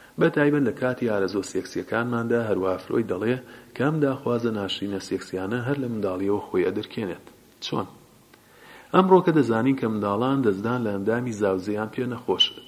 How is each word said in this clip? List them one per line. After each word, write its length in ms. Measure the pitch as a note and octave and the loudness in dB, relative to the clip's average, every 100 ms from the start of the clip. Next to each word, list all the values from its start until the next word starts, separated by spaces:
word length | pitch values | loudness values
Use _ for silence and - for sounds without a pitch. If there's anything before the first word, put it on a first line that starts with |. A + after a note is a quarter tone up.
| - - | -12 0
بە 120 | E3+ | 2
تایبەت 320 | E3 D3 D3 | 4 2 4
لە 100 | B2+ | 0
کاتی 380 | - B2+ B2 A#2+ | 0 -2 -2 0
ئارەزۆ 320 | G#2 F#2+ G2+ | 0 0 -2
سێکسیەکانماندا، 960 | F#2+ F#2 F2+ - F#2 A2 A#2+ A#2+ A#2 A#2+ A2+ | -4 -6 -6 -8 -4 -2 -2 -2 0 0 0
هەروە 260 | F#2 F#2 F#2 | 0 0 -2
فرۆید 300 | - A#2+ G#2 | -2 -2 -2
دەڵێ 280 | F#2 A2 B2+ - - - | -2 -2 -2 -6 -20 -14
کە 100 | - | -2
ئەم 120 | B2+ D#3 | -2 2
داخوازە 500 | C#3+ B2+ - A#2+ A#2 | 0 0 -2 0 0
ناشرینە 480 | G#2+ G2 - G2+ G2 | -2 -4 -6 -6 -6
سێکسیانە 580 | - F#2+ - F#2 F#2 A#2+ | -4 -6 -4 -6 -4 -4
هەر 120 | A#2+ C#3+ | -4 -4
لە 60 | B2+ | -4
منداڵیەوە 560 | A2+ G2+ F#2 G2 G2+ - | -4 -2 -2 0 -2 0
خۆی 200 | F#2 F2+ | 0 0
ئەدرکێنێت. 580 | G2+ G#2 - G2+ E2+ - - - - | 0 -6 -6 -6 -8 -14 -20 -20 -14
چۆن؟ 260 | - - - - - - _ - - - - - - | -6 -6 -6 -10 -20 -20 _ -20 -20 -20 -20 -20 0
ئەمڕۆ 260 | F3+ F#3+ F#3 | 4 8 8
کە 100 | F3 | 8
دەزانین 440 | D#3 A#2+ A2+ B2 C3 | 4 4 4 4 2
کە 80 | A#2 | 0
منداڵان 500 | G#2+ G2+ G2+ B2+ C#3 | 0 0 0 0 2
دەزدان 380 | A#2 F#2+ G#2+ B2 | 2 2 0 -2
لە 80 | A2+ | -2
ئەندامی 400 | G2+ G2 A2+ B2 | -2 0 0 -2
زاوزەیان 560 | G#2+ G2+ F#2+ F#2+ G#2 G#2+ | -2 0 0 -2 -4 -4
پێ 160 | - B2 | -4 -6
نەخۆش-، 460 | A#2 - F2+ - - | -6 -2 2 0 -2